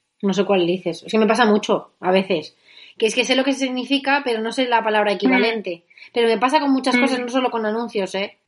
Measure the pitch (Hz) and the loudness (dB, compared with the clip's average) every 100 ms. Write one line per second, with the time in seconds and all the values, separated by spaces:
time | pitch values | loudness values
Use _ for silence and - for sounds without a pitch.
0 | _ _ 202 190 196 196 175 185 180 165 | _ _ -2 0 2 2 2 0 -4 -8
1 | 175 220 220 226 226 208 226 190 - _ | -4 0 2 4 4 2 2 -2 -4 _
2 | 175 190 190 170 - - _ - - - | 0 0 2 -2 -4 -16 _ -20 -20 -4
3 | 220 240 240 262 262 262 262 254 233 277 | -2 0 0 0 0 0 -2 -4 -2 -2
4 | 269 285 269 220 226 233 247 233 220 214 | 0 -2 0 -4 -4 -4 0 0 2 2
5 | 208 196 254 254 226 226 190 170 _ _ | 0 0 2 2 2 -2 -6 -10 _ _
6 | - 240 226 220 254 302 285 262 262 247 | -8 0 2 2 2 2 2 2 2 2
7 | 262 254 240 262 254 226 214 220 233 208 | 2 0 -2 -2 -2 -2 -4 -4 -4 -4
8 | 185 190 202 - | -4 -4 -6 -10